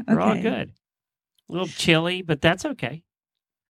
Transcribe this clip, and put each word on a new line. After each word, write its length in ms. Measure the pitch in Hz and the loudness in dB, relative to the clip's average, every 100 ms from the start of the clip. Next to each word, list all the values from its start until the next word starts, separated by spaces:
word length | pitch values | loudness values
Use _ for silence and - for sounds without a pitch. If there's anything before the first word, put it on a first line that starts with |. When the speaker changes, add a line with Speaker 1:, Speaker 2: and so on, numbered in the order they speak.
| - | 0
Speaker 1:
We're 140 | 214 | 2
all 120 | 196 | 4
Speaker 2:
okay. 100 | 220 | 2
Speaker 1:
good. 300 | 220 117 - - _ _ _ _ _ _ - | -2 -4 -8 -12 _ _ _ _ _ _ -8
A 40 | |
little 140 | 175 185 | -6 -6
chilly, 540 | - 180 160 170 185 | 0 4 4 2 -4
but 220 | 170 147 | -4 0
that's 240 | 160 185 311 | 2 0 -4
okay. 360 | 262 120 156 _ _ _ _ _ _ | -6 -8 -10 _ _ _ _ _ _